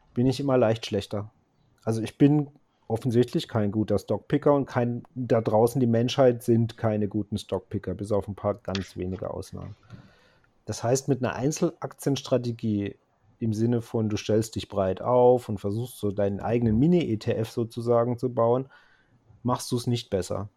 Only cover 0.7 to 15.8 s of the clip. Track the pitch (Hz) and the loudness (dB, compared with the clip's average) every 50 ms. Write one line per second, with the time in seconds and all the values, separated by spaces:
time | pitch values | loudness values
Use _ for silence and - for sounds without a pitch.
0.7 | 113 110 - - 107 101 - - - 104 104 110 _ _ _ _ _ _ _ _ | 2 0 -2 -4 -4 -4 -4 -4 -6 -8 -8 -10 _ _ _ _ _ _ _ _
1.7 | _ _ - 113 113 110 110 - - - 147 139 147 151 143 143 - _ _ _ | _ _ -6 -4 -4 -4 -4 -4 2 6 6 6 6 4 0 -2 -8 _ _ _
2.7 | _ _ _ - - 143 - 127 110 120 120 - - 160 - - - 117 104 101 | _ _ _ -6 -6 -4 -2 2 2 2 2 2 0 -4 -4 -2 -2 0 0 0
3.7 | 98 107 104 - 104 95 - - 110 98 - - - 143 143 151 143 139 135 - | 0 0 0 0 0 -2 0 -2 -4 -4 -4 -2 -2 0 2 4 4 4 2 0
4.7 | - 127 120 120 120 120 - - - 127 127 117 127 113 113 - 107 107 120 117 | -2 -2 -2 -2 -2 -6 -8 -12 -10 -6 -2 0 0 0 2 2 4 4 4 4
5.7 | - 135 127 117 113 113 120 127 - - 135 127 123 120 - - 117 117 117 113 | 4 2 2 4 4 2 2 0 2 4 4 4 4 2 2 2 2 4 2 0
6.7 | - - - 113 107 107 107 95 - 104 101 - 110 101 - - 98 92 - - | -2 -2 -2 -2 0 0 -2 -2 -2 -4 -6 -4 -6 -8 -6 -4 -6 -6 -6 -6
7.7 | - 101 - - 90 92 101 101 107 101 - - 98 - - 104 101 104 - - | -8 -8 -6 -6 -8 -6 -4 -2 -2 -2 -2 -4 -8 -4 -2 -2 -2 -2 -4 -6
8.7 | 92 98 92 - - 98 92 92 92 - - - - - - - - 92 92 95 | -6 -6 -6 -8 -8 -8 -8 -6 -6 -6 -8 -8 -8 -8 -12 -12 -12 -14 -14 -14
9.7 | 101 _ _ - - - - - _ _ _ _ _ _ _ _ _ _ _ - | -16 _ _ -20 -20 -20 -20 -20 _ _ _ _ _ _ _ _ _ _ _ -10
10.7 | 107 - - 117 131 135 135 - 139 120 123 110 - - 123 147 156 - 175 165 | -8 -4 -2 0 0 0 0 0 -2 0 -2 -4 -2 -2 -2 -2 -2 0 -2 -2
11.7 | - - - 143 - - - 151 139 131 - - 131 123 120 120 117 117 - 113 | -4 -4 -10 -12 -10 -6 -4 -2 -2 -2 -2 0 0 0 0 -2 -6 -4 -2 -2
12.7 | 104 101 101 98 - _ _ _ _ _ _ _ _ - 120 113 104 107 113 117 | -2 -2 -2 -4 -8 _ _ _ _ _ _ _ _ -6 -4 -2 -2 0 0 0
13.7 | 120 117 113 - - 117 110 107 104 101 - - 107 110 110 - - 107 - - | 0 0 -2 -2 -4 -2 -2 0 -2 -2 -2 0 2 2 0 0 -4 -10 -10 -6
14.7 | 101 98 95 95 92 - - 117 123 123 123 123 127 123 123 - 110 92 - 101 | -2 -2 0 0 -2 -2 -2 2 4 6 6 6 6 4 0 -4 -8 -6 -4 -4
15.7 | 101 113 | -4 -4